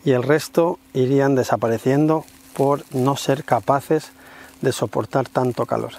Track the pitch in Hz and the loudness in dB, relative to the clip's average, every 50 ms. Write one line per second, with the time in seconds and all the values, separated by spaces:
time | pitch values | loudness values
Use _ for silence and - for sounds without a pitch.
0 | _ 147 131 123 120 127 151 156 - - - - 165 170 180 - _ - - 135 | _ 2 0 2 2 2 0 0 0 -2 0 0 0 0 -2 -4 _ -8 -2 -2
1 | 127 127 139 139 139 139 139 127 120 - 131 110 - 113 113 107 - 131 135 143 | 0 2 2 2 4 4 2 2 2 0 0 0 0 -2 -2 0 0 0 2 2
2 | 156 156 156 160 - - - - - - - - 139 139 143 139 - - - 131 | 2 2 0 -2 -2 -10 -20 -20 -20 -16 -2 0 0 0 0 -2 -4 -6 -4 0
3 | 123 135 139 131 - - 139 143 156 - 131 117 - - 135 139 - - 160 156 | 0 0 0 0 0 -2 -2 -2 0 0 0 0 2 0 0 0 0 0 -2 -2
4 | - - - - - - - - - - - - - 135 123 - - 110 - 135 | -2 -6 -20 -20 -20 -20 -20 -20 -20 -20 -14 -4 -2 -2 -2 -2 -4 -4 -2 -4
5 | 113 - - 139 131 - - 143 127 127 117 - 123 - 117 113 113 117 - | -6 -2 -2 -2 -2 -2 -2 -2 -2 0 -2 -2 -4 -2 -2 -4 -4 -6 -12